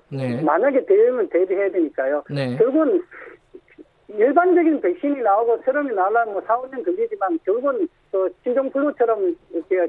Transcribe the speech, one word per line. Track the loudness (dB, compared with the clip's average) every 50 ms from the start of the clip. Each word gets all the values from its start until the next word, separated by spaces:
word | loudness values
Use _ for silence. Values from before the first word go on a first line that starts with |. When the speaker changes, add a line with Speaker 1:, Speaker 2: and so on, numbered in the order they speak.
| -6 -8
Speaker 1:
네. | -8 -6 -4 -4 -2 -2
Speaker 2:
만약에 | 0 0 2 2 2 2 2 0 2
대응을 | 4 4 4 4 4 2 0 -2
대비해야 | 0 0 0 0 0 0 0 -2 -2
되니까요. | 0 -2 -2 -2 -2 -4 -2 -2 -2 -4 -4 -6
Speaker 1:
네. | -6 -4 -4 -2 0
Speaker 2:
결국은 | 2 2 2 2 2 2 2 0 0 -2 -6 -14 -20 -20 -20 -20 -20 _ _ -20 -20 _ _ _ -20 -20 _ _ _ _
일반적인 | -8 -2 0 2 2 4 4 4 4 4 4 4 2 2 0
백신이 | 0 -2 -2 -2 -2 -4 -2 0
나오고 | 0 2 2 2 2 0 0 0 0
세럼이 | -2 -2 0 -2 -2 -2
나오려면 | 0 0 2 2 0 0 0 -4
뭐 | -6 -2
사, | -2 -2
오 | -2 -4
년 | -6 -10 -6
걸리지만 | -4 -4 -2 -2 -2 -4 -4 -4 -2 -2 -2 -2 -2
결국은 | -2 -2 0 0 -2 -2 -2 -4 -6 _ _ _ _
그 | -2 -2 -2 -2 -4 _ -4
신종플루처럼 | -2 -2 -2 -2 -2 -2 -2 -2 -2 0 0 0 0 0 0 0 -2 -2 -4 _ -10
이렇게 | -10 -8 -4 -2 0 0 0